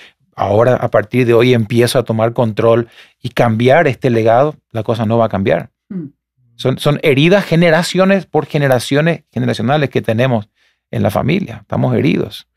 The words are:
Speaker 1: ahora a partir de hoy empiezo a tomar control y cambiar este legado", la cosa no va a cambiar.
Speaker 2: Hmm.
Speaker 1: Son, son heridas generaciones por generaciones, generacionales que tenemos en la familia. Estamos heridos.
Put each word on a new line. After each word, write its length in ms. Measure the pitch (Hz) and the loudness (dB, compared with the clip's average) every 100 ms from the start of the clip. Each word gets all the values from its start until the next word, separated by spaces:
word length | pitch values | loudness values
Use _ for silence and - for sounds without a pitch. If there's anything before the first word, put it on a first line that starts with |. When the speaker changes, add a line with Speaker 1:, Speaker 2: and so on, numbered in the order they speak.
| - _ _ - | -20 _ _ -6
Speaker 1:
ahora 400 | 98 104 123 123 | 0 2 2 2
a 140 | 123 | 0
partir 340 | 113 101 127 120 | -2 0 0 2
de 80 | |
hoy 200 | 117 127 | 4 4
empiezo 440 | 120 107 117 120 131 | 2 0 0 0 0
a 60 | |
tomar 300 | 117 110 113 | -2 -2 -2
control 560 | 117 113 104 117 117 117 - - _ | -2 -4 0 2 2 0 -10 -20 _
y 80 | - | -8
cambiar 580 | - 120 110 123 151 151 | -2 0 2 2 4 2
este 220 | 120 127 | 0 -2
legado", 460 | 113 113 117 151 156 _ | 0 2 2 2 -4 _
la 120 | 110 | -8
cosa 220 | 107 113 107 | -4 -4 -2
no 120 | 117 | 0
va 80 | 110 | 0
a 40 | |
cambiar. 400 | 98 98 156 - _ - | -2 -2 -2 -4 _ -14
Speaker 2:
Hmm. 180 | 190 143 - _ _ _ - | -12 -12 -16 _ _ _ -8
Speaker 1:
Son, 200 | 127 127 | -4 -2
son 220 | 147 147 | -2 0
heridas 400 | 165 135 165 202 - | 0 2 4 2 2
generaciones 800 | 165 170 160 165 175 190 196 - | 2 4 2 0 0 2 0 -2
por 200 | 151 151 | -4 -2
generaciones, 800 | 156 143 127 - 139 160 156 _ | -2 0 0 0 0 0 -2 _
generacionales 580 | 113 123 107 117 151 135 | -6 -4 -4 -2 -2 -2
que 120 | 131 | -2
tenemos 460 | - 110 131 117 104 _ _ _ _ | -2 0 0 -2 -4 _ _ _ _
en 140 | 110 | -4
la 80 | 104 | -2
familia. 460 | - 131 190 - - | -2 -2 -2 -4 -12
Estamos 320 | - 120 127 117 | -8 -4 -2 0
heridos. 500 | - - 110 - - | 0 -2 -4 -12 -20